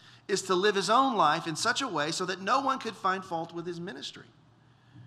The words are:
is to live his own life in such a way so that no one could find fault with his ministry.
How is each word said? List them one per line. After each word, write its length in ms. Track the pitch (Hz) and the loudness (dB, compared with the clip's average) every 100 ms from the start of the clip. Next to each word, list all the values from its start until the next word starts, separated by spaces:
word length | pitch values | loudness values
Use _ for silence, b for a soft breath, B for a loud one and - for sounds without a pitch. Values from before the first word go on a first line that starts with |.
| B B - | B B -4
is 140 | 196 | -2
to 120 | - 185 | 2 2
live 200 | 208 196 | 4 2
his 140 | 185 | 4
own 260 | 233 269 214 | 4 4 4
life 300 | 156 160 165 | 4 4 -2
in 100 | 151 | -2
such 260 | 220 240 | 0 0
a 60 | 269 | -2
way 240 | 165 147 | -2 -2
so 140 | 165 180 | -2 -4
that 160 | 185 | -4
no 180 | 196 262 | 0 0
one 200 | 277 262 | 2 -2
could 160 | 226 202 | -4 -4
find 280 | 190 190 | -2 -2
fault 300 | 185 165 170 | -4 -6 -6
with 140 | 170 170 | -8 -8
his 120 | 170 | -8
ministry. 460 | 175 262 - - - _ _ _ B B B B | -10 -10 -12 -14 -20 _ _ _ B B B B